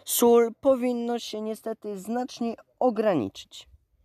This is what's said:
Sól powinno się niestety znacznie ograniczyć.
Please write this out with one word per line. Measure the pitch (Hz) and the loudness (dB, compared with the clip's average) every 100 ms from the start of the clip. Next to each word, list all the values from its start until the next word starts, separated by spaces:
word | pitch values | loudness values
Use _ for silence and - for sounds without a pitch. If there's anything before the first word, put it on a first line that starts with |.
| - | -6
Sól | - 240 233 233 - | 2 6 6 4 2
powinno | 277 262 247 240 233 233 | 2 2 0 -2 -4 -6
się | - 214 | -6 -8
niestety | 220 214 233 220 208 196 | -8 -8 -10 -10 -10 -10
znacznie | 202 240 247 - 233 214 _ _ | -6 -6 -6 -6 -8 -8 _ _
ograniczyć. | 254 214 220 160 98 - - - - _ _ _ | -2 0 2 2 -2 -6 -18 -20 -20 _ _ _